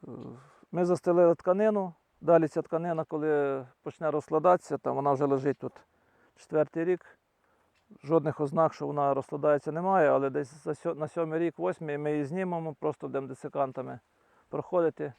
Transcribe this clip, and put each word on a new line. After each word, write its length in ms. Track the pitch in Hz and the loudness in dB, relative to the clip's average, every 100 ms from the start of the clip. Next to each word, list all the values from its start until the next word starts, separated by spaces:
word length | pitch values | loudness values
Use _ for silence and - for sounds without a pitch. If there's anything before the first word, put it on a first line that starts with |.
Е, 40 | - 117 117 120 - _ _ | -16 -14 -14 -18 -20 _ _
ми 140 | 165 175 | -2 0
застелили 500 | 175 180 175 170 170 | 0 2 4 4 4
тканину, 580 | - 185 214 208 190 165 _ _ | 0 2 2 0 -4 -10 _ _
далі 260 | 151 165 160 | 4 4 4
ця 140 | - | -2
тканина, 420 | 151 160 170 160 | -4 -4 -2 -4
коли 640 | 156 156 151 147 143 135 123 _ | -4 -4 0 0 0 -2 -8 _
почне 280 | - - 160 | -16 -6 -2
розкладатися, 680 | 147 - 156 160 180 - 139 | -2 0 2 4 4 2 -6
там 180 | 131 131 | -2 -2
вона 160 | 143 | 0
вже 140 | 135 143 | 2 2
лежить 320 | 139 139 131 | 2 0 -4
тут 160 | 127 - _ _ _ _ _ _ | -8 -12 _ _ _ _ _ _
четвертий 500 | - 156 147 165 165 | -4 0 0 0 -2
рік, 340 | 180 - _ _ _ _ _ _ _ _ - | -2 -4 _ _ _ _ _ _ _ _ -20
жодних 360 | 139 165 151 143 | 0 2 2 -2
ознак, 340 | 147 160 160 | -2 2 2
що 140 | - 143 | 2 -6
вона 260 | 147 139 | 0 0
розкладається, 580 | 139 - 147 151 147 156 | 0 -2 -2 2 2 0
немає, 380 | 151 180 190 147 | -4 0 4 4
але 200 | 135 139 | 4 2
десь 340 | 135 139 - | -2 -6 -10
за 80 | - | -8
сьо-, 240 | 151 170 151 | -6 -6 -6
на 120 | 151 | -6
сьомий 320 | - 160 160 | -4 -4 -2
рік, 200 | 170 - | -2 -2
восьмий 380 | 175 175 160 147 | -4 -4 -6 -4
ми 140 | 151 | -2
її 140 | 151 139 | -2 -2
знімемо, 480 | 180 185 170 160 | -4 -4 -4 -6
просто 340 | 147 151 139 147 | -6 -6 -6 -6
будемо 200 | 135 135 | -6 -8
десикантами 720 | 131 143 143 139 131 131 127 _ _ _ _ _ | -12 -8 -4 -4 -4 -10 -12 _ _ _ _ _
проходити 640 | 147 - 180 165 - 151 | -8 -2 2 2 0 -10